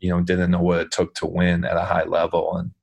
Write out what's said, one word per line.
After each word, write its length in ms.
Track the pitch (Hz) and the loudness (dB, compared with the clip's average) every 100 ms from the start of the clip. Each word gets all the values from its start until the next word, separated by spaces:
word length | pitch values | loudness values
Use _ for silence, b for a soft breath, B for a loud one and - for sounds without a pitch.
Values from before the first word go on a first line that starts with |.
you 100 | 90 | -2
know, 100 | 87 | 0
didn't 300 | 87 90 87 | 0 2 2
know 120 | 87 | 2
what 180 | 87 85 | 2 0
it 100 | 82 | 0
took 240 | - 87 | -2 -2
to 120 | - 80 | -4 -4
win 380 | 85 90 85 | 0 2 2
at 120 | - 82 | 0 -2
a 80 | |
high 200 | 87 85 | 0 0
level. 520 | 82 85 85 85 82 87 | 0 0 0 0 -2 -4
And, 160 | 87 - | -6 -12